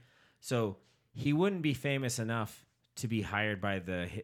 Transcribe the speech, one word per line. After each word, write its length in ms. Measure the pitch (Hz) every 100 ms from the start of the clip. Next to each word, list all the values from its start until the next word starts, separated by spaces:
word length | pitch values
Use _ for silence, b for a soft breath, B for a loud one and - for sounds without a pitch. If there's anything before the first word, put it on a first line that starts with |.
| b b b b
So 360 | - 123 110 95 b b b
he 180 | - 135
wouldn't 300 | 147 190 190
be 120 | 151
famous 460 | 127 143 139 131 120
enough 460 | 113 117 107 - - _ _ -
to 100 | 120
be 140 | 113
hired 400 | 92 104 107 101
by 180 | 101 98
the, 300 | 90 90 87 90